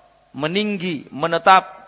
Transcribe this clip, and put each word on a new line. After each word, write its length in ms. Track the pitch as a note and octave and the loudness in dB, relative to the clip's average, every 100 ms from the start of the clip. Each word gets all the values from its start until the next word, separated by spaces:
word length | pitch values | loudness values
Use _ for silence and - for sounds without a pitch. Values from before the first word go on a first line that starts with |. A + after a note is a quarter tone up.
| _ _ _ B2+ | _ _ _ -8
meninggi, 720 | D3+ F#3 G#3+ G3+ F3+ D3+ - | -6 -4 -4 -4 -6 -8 -10
menetap. 640 | C3 E3 E3 F#3+ F#3 - - | -8 -4 0 4 4 4 -20